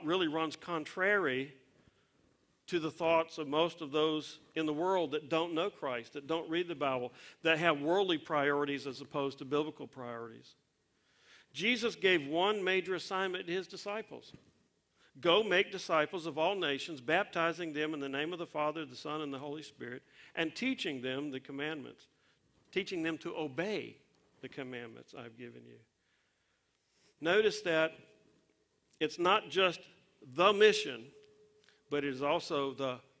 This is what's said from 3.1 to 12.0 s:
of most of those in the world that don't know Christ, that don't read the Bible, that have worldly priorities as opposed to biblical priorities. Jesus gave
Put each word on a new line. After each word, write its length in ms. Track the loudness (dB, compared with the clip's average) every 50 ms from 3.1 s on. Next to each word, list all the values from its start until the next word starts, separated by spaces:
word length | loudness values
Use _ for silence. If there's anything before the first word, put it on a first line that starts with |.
| 4 4 4 0 -4 -8
of 100 | -6 0
most 320 | 2 2 2 2 0 -6
of 100 | -8 -4
those 500 | 0 2 2 2 2 -2 -4 -8 -14 -18 _ _ -4
in 120 | -4 -2
the 60 | -2 0
world 380 | 0 0 2 2 2 2 0 -2
that 180 | -4 -2 0
don't 240 | 0 0 0 0 0
know 160 | 0 0 -2
Christ, 420 | -2 -4 -6 -4 -4 -4 -6 -8 -12
that 140 | -10 -6
don't 220 | -4 -4 -2 -2 -2
read 180 | -2 -2 -2 -2
the 60 | -4
Bible, 400 | -2 0 0 0 0 -2 -6 -10 -14 -20 -20 -12 _ 2
that 160 | 2 4 4
have 220 | 6 4 4 4
worldly 380 | 4 2 4 4 4 4 2 0
priorities 680 | 0 0 0 2 4 4 4 2 0 0 -2 -4 -6
as 140 | -8 -10 -10
opposed 380 | -10 -6 -4 -2 -2 -2 -2 -6
to 80 | -6
biblical 400 | -2 0 0 0 -2 -6 -12 -14
priorities. 680 | -14 -12 -12 -10 -10 -10 -10 -10 -12 -14 -18 -20 -20 -20 _ _ _ _ _ _ _ _ _ _ _ _ _ _ -20 -20 -20 -20 _ -8
Jesus 420 | -2 0 2 2 2 0 -2 -2
gave 300 | 2